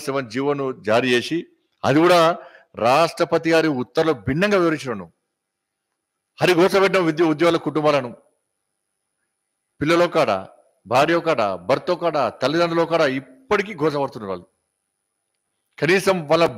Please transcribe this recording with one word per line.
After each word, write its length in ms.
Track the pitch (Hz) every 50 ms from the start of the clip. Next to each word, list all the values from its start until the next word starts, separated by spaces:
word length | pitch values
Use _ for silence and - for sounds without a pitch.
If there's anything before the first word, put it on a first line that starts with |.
| -
సెవెన్ 200 | - 135 139 131 110 104
జీవోను 320 | 131 139 143 143 143 139 131 127 - 92 104
జారీ 200 | 107 120 131 127 123
చేసి 240 | 123 120 - 156 170 - - _ _ _ _ _ _ -
అది 160 | 113 135 156 170
కూడా 160 | 180 180 175 165 165 175 - - - - - _ _ - 92 104
రాష్ట్రపతి 600 | 117 131 151 165 160 - - 170 156 170 165 165 165 165
గారి 180 | 160 160 160 143 123 123
ఉత్తర్వులు 320 | - - 160 160 160 151 117 98
భిన్నంగా 320 | - 135 160 196 208 202 190 175
వివరించినావు 360 | 165 160 135 135 131 113 98
నువ్వు. 120 | 90 82 _ _ _ _ _ _ _ _ _ _ _ _ _ _ _ _ _ _ _ _ _ _ _ _ _ -
హరి 140 | 147 170 180 160
ఘోష 140 | 180 190 185 196
పెట్టిన 180 | 190 190 180 190 175
విద్య-, 240 | 160 156 156 175 160
ఉద్యోగుల 260 | 156 143 170 170 170 160 -
కుటుంబాలను 460 | 156 139 156 151 151 147 139 123 120 - - _ _ _ _ _ _ _ _ _ _ _ _ _ _ _ _ _ _ _ _ _ _ _ _ _ _ _ _ _ _ _ -
పిల్లలో 260 | 143 147 170 170 175 170 170
కాడ, 180 | 165 143 113 101 95 98 - - _ _ _ _ _ -
భార్య 320 | 95 117 131 147 160 170 170 156
కాడ, 160 | 165 156 123 110 101 95 87 87
భర్త 240 | 92 131 147 - - 180 156 170
కాడ, 140 | 170 156 147 127 107 - -
తల్లిదండ్రుల 420 | 127 131 151 170 170 170 165 170 165 151
కాడ 120 | 165 165 160 139 131 135
ఇప్పటికీ 540 | 131 - - - _ - 208 202 202 202 214 147
ఘోష 120 | 147 160 143 147
పడుతున్నారు 300 | 139 127 - 120 107 95
వాళ్ళు. 140 | 92 90 87 _ _ _ _ _ _ _ _ _ _ _ _ _ _ _ _ _ _ _ _ _ _ _ _ _ _
కనీసం 380 | - 147 151 185 196 165 190 190 180 156 139
వాళ్ళ 160 | 160 165 170 143 120